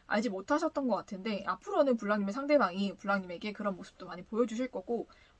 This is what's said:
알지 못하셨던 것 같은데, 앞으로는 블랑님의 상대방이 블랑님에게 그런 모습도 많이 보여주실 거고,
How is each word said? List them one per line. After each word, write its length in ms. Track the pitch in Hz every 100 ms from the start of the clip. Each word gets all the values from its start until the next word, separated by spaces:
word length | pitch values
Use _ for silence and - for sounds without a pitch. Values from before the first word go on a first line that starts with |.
| -
알지 220 | 208 233
못하셨던 580 | 190 196 302 320 302 262
것 80 | 185
같은데, 480 | - 185 214 196 -
앞으로는 520 | 214 415 392 277 233
블랑님의 360 | 202 214 196
상대방이 640 | 262 285 294 190 185 202 -
블랑님에게 560 | 202 202 180 170 208
그런 220 | 202 202 175
모습도 320 | - - 180
많이 160 | 175
보여주실 480 | 175 220 233 226 254
거고, 360 | 190 - 233 - - - _